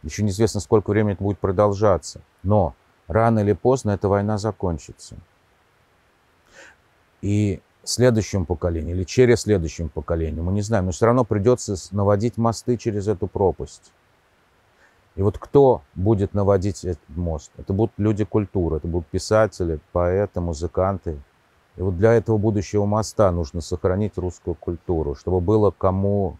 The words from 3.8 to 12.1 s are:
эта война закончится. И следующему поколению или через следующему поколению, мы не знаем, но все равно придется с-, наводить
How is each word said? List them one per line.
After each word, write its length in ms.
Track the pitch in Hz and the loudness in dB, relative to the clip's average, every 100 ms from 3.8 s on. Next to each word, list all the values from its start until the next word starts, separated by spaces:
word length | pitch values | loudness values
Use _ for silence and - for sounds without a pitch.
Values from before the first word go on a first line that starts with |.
| 107 | 0
эта 160 | 98 101 | 0 2
война 300 | 101 101 107 | 2 0 -2
закончится. 800 | 107 101 95 80 - - - - - _ _ _ _ _ _ _ _ _ _ _ _ - - _ _ _ _ _ | -4 -4 -4 -6 -8 -20 -20 -20 -20 _ _ _ _ _ _ _ _ _ _ _ _ -20 -20 _ _ _ _ _
И 400 | 98 104 104 92 _ _ | -2 0 0 -2 _ _
следующему 640 | - - 127 110 98 101 85 | -10 2 4 4 0 -2 -2
поколению 500 | 87 87 82 76 90 | -2 -2 -2 -4 -4
или 80 | |
через 380 | 90 - 127 120 | -4 4 4 4
следующему 480 | - 101 80 - 80 | 2 0 0 -6 -8
поколению, 540 | - 73 85 80 73 | -8 -4 -4 -2 -4
мы 100 | 85 | -4
не 80 | 101 | -4
знаем, 240 | 104 110 92 | -2 -2 -2
но 60 | |
все 160 | 87 113 | 0 2
равно 180 | 123 120 | 2 2
придется 500 | 104 98 123 - 95 | 0 2 2 0 -8
с-, 160 | - | -6
наводить 460 | 101 101 | -2 2